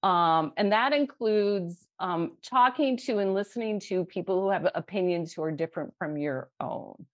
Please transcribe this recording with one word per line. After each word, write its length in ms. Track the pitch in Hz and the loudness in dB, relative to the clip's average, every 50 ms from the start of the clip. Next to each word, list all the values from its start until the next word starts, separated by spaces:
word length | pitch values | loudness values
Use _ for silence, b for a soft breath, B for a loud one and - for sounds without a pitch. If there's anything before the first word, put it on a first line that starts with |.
| - | 4
Um, 480 | 196 180 175 170 165 160 160 160 151 - - | 4 4 6 6 6 4 4 2 0 0 0
and 140 | 208 202 | 2 2
that 220 | 208 220 240 269 285 | 4 4 2 2 2
includes, 920 | 294 294 277 - _ 240 220 214 214 208 202 202 196 175 170 175 - _ _ _ _ | 2 0 0 -2 _ 0 2 2 2 2 2 0 0 -2 -4 -8 -12 _ _ _ _
um, 380 | 175 185 180 165 170 165 - _ - | -4 -4 -2 -2 -2 -4 -6 _ -16
talking 540 | - - 262 247 254 254 - 302 269 254 247 | -2 2 4 4 4 4 2 0 0 0 -2
to 220 | - - 226 202 | -2 -2 0 0
and 140 | 202 196 190 | 0 0 0
listening 460 | 196 202 196 - 240 226 220 214 208 | 0 -2 -4 -6 -6 -4 -4 -4 -6
to 220 | - - 185 185 175 | -4 -4 -2 -2 -2
people 360 | 170 - 185 175 - 196 185 | -2 -6 -8 -4 -2 0 0
who 80 | 190 196 | 2 0
have 180 | 196 175 151 170 - | 0 0 0 -2 -2
opinions 560 | - 156 - 185 208 185 180 175 170 170 160 | -2 -8 -6 -4 -2 0 0 0 -2 -4 -6
who 120 | - - 156 | -8 -6 -6
are 80 | 160 | -6
different 420 | 156 143 160 160 _ 170 151 - - _ | -2 -4 -4 -4 _ -8 -8 -8 -8 _
from 200 | 180 151 151 147 | -8 -6 -4 -4
your 320 | 147 147 135 131 - _ _ _ | -4 -4 -4 -6 -8 _ _ _
own. 460 | - - - 123 - 50 - - - _ | -8 -6 -6 -8 -10 -12 -18 -20 -20 _